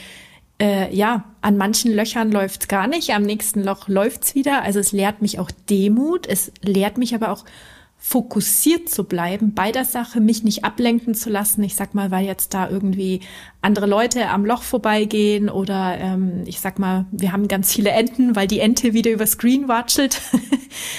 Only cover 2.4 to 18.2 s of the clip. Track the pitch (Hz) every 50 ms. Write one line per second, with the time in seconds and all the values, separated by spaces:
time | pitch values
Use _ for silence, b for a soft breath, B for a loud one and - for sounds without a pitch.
2.4 | 196 190 - - - - 196 - 185 233 302 339 320 - 233 208 208 202 208 214
3.4 | - - - 208 196 196 196 - - - 196 190 202 233 240 - - - - 277
4.4 | 262 285 277 262 214 196 196 202 196 - - 196 196 202 214 202 214 202 - -
5.4 | 180 - - - _ - 208 196 190 208 214 233 269 311 349 359 - - 202 196
6.4 | - - - - - 196 196 196 196 208 208 240 247 233 240 220 226 202 202 -
7.4 | B B B B B B B B B B B _ - - - 254 233 247 - 214
8.4 | - - - - - 294 330 339 339 339 - - 190 - 190 175 170 175 190 202
9.4 | 226 208 208 - 185 208 220 254 254 247 - 247 240 - - 240 214 214 226 220
10.4 | - 214 208 - - 214 214 - 240 240 233 233 233 240 220 220 - 233 214 196
11.4 | 208 - - - 202 196 - - 196 196 - 202 196 196 190 185 190 196 190 -
12.4 | - - - 190 185 - - 196 196 196 185 196 190 190 185 180 185 B B B
13.4 | B B B _ - 196 208 208 196 202 202 208 233 240 240 247 226 180 180 196
14.4 | 202 208 240 240 - - - 247 - 220 214 214 208 208 214 214 208 208 208 208
15.4 | 208 202 - - 196 190 196 190 190 185 180 - 190 190 190 185 190 185 175 180
16.4 | 175 180 175 - - 196 190 190 196 185 185 185 190 190 190 196 190 190 175 196
17.4 | 208 202 196 190 190 - - - 202 202 - - 226 240 - -